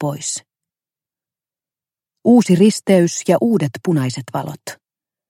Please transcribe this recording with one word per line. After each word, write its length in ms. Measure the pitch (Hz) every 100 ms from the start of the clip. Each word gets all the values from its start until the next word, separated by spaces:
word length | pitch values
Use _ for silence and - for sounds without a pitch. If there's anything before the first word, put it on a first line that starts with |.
pois. 440 | 147 151 156 - - _ _ _ _ _ _ _ _ _ _ _ _ _ _ _ _ _
Uusi 300 | 220 240 -
risteys 680 | 175 214 - - 190 170 - -
ja 80 | 175
uudet 300 | 240 208 151 -
punaiset 400 | - 160 131 123 131
valot. 280 | 143 135 151 - - _ _ _ _ _